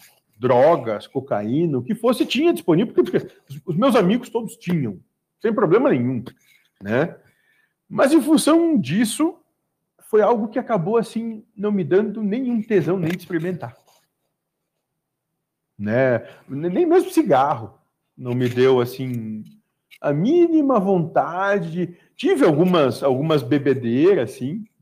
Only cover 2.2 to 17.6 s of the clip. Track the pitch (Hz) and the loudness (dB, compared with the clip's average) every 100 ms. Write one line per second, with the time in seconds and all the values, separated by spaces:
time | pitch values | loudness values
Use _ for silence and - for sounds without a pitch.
2.2 | 311 240 339 - - 160 - - - - | -2 0 0 0 0 0 2 0 0 -2
3.2 | - - - 139 - 160 269 226 180 240 | -4 -12 -20 -14 -6 0 2 4 2 0
4.2 | - 240 214 - 170 170 117 92 _ _ | -2 -8 -8 -10 -4 -4 -4 -8 _ _
5.2 | _ _ 220 226 165 208 277 143 120 127 | _ _ -4 0 2 4 4 2 0 -4
6.2 | 123 - _ _ _ _ 98 120 170 - | -8 -16 _ _ _ _ -2 0 -2 -6
7.2 | _ _ _ _ _ _ _ - 277 320 | _ _ _ _ _ _ _ 0 4 4
8.2 | 254 294 277 330 339 277 127 190 226 - | 4 2 4 2 4 0 0 -2 -2 -2
9.2 | 320 - _ _ _ _ _ _ - 214 | -4 -4 _ _ _ _ _ _ -2 2
10.2 | 208 240 208 262 - 214 160 226 - 220 | 2 2 -2 -6 -4 -4 0 -2 -2 -6
11.2 | 226 220 - - 208 202 147 185 220 220 | -8 -10 -16 -8 -4 -2 0 0 0 -4
12.2 | 208 226 254 233 208 202 147 190 160 180 | -4 -4 -2 -4 0 0 0 -2 -2 -4
13.2 | - 170 175 175 120 - _ _ _ _ | -6 -6 -6 -8 -12 -16 _ _ _ _
14.2 | _ _ _ _ _ _ _ _ _ _ | _ _ _ _ _ _ _ _ _ _
15.2 | _ _ _ _ _ - 104 117 131 117 | _ _ _ _ _ -10 -4 0 2 0
16.2 | - - - 135 175 190 339 359 370 330 | -4 -18 -14 -8 -4 -2 2 2 2 0
17.2 | 247 131 139 117 | 2 2 2 -2